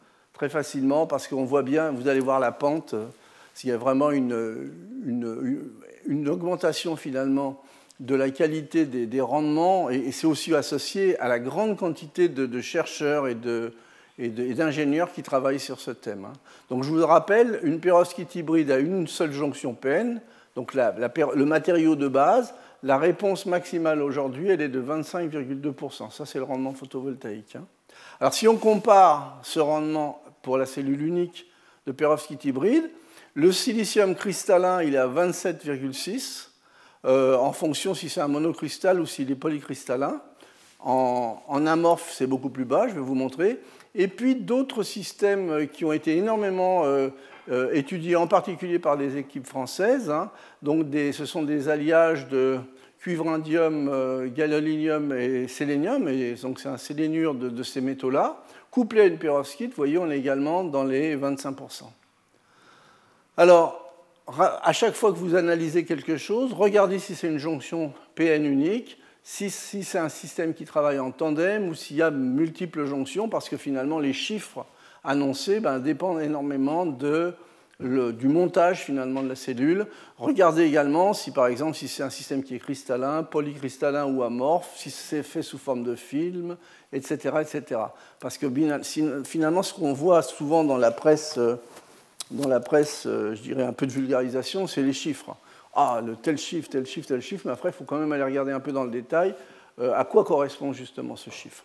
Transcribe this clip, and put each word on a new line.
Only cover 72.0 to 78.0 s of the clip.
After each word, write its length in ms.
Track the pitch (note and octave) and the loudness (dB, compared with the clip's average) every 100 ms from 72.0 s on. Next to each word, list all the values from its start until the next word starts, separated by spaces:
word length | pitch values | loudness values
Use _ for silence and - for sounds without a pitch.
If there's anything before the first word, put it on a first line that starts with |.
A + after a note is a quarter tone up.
a 80 | D#3+ | 0
multiples 760 | C#3 B2+ C3+ E3 D#3+ F3 D#3 C#3+ | 2 0 0 0 -2 -8 -4 -4
jonctions, 440 | C#3 C3 F#3 A3 | -4 -4 -4 -2
parce 200 | D#3 - | -4 -6
que 80 | C#3+ | -8
finalement, 420 | C#3+ C3+ C#3 D#3+ | -4 -4 -2 -2
les 140 | C#3 | -2
chiffres 520 | C3+ - G#3+ - C3 - _ - - | -2 -4 -6 -8 -14 -16 _ -20 -10
annoncés, 560 | D3 C#3+ C#3 C3+ G3 G#3+ | -2 0 0 -2 0 0
ben, 180 | D#3 C3 | 0 0
dépendent 440 | C#3 D3 F#3 E3 | -2 -2 -2 -2
énormément 640 | D3+ D3 C#3+ C#3 C3+ D#3+ F3 | -2 -4 -2 0 0 0 -2
de, 460 | B2+ D3 D#3+ F3 E3+ - _ _ - | -2 0 0 0 -6 -16 _ _ -10
le, 340 | B2+ C3 | -2 0